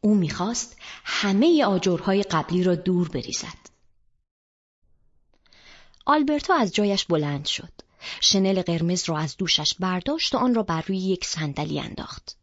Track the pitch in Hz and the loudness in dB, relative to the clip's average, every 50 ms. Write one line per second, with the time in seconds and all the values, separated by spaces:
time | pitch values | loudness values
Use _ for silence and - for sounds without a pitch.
0 | - 208 214 202 175 147 113 - 175 208 240 - - - - - - - - - | 4 4 4 4 4 2 0 -2 -4 -4 -4 -4 -8 -10 -14 -20 -20 -18 -20 -16
1 | - - - - - 202 190 196 240 330 349 302 269 202 196 180 180 190 175 165 | -10 -6 -4 -2 0 2 4 4 6 6 6 6 4 4 2 2 2 2 0 0
2 | - - 190 196 202 202 - 160 - - 175 180 180 185 180 160 - 185 185 175 | 0 0 0 0 0 0 0 -2 -2 0 0 2 2 2 2 0 0 0 0 0
3 | 175 165 - 131 117 - - - - - - - _ - _ _ _ _ _ _ | 0 0 -2 -8 -6 -6 -8 -8 -8 -10 -14 -18 _ -20 _ _ _ _ _ _
4 | _ _ _ _ _ _ _ _ _ _ _ _ _ _ _ _ _ _ _ _ | _ _ _ _ _ _ _ _ _ _ _ _ _ _ _ _ _ _ _ _
5 | _ _ _ _ _ _ _ _ _ _ _ - - - - - - - _ _ | _ _ _ _ _ _ _ _ _ _ _ -20 -20 -20 -20 -20 -20 -20 _ _
6 | _ - 285 311 294 269 302 294 - - 381 320 240 190 165 - 208 202 196 196 | _ 2 2 4 4 2 0 -2 2 2 2 2 2 2 2 0 0 2 0 0
7 | - - 175 156 147 147 143 143 147 - - - - 165 - _ - _ _ _ | 0 0 0 0 2 0 -2 -4 -4 -6 -6 -6 -8 -14 -20 _ -20 _ _ _
8 | - - - - - - 214 196 190 190 196 185 180 - 170 165 165 170 180 180 | -14 -14 -8 0 0 2 4 4 4 4 2 0 0 0 0 0 0 0 0 -2
9 | - - 165 151 156 151 - _ 196 165 - - 151 - - - 185 185 185 185 | -2 -2 -2 -2 -4 -4 -4 _ -2 0 0 0 0 -2 -4 -2 -2 -2 -2 -2
10 | - - 294 320 - - - 240 240 254 240 226 208 - 170 160 160 - 196 190 | -2 -2 -2 -2 -2 -2 0 2 2 2 2 2 0 0 -2 -4 -2 -2 -4 -2
11 | 185 190 190 180 - - - 165 156 147 135 143 147 151 147 147 - - - - | 0 0 0 -2 -2 -6 -6 -4 -4 -4 -4 -4 -4 -4 -4 -6 -6 -8 -10 -12
12 | - - - - _ - - _ | -12 -12 -14 -16 _ -18 -20 _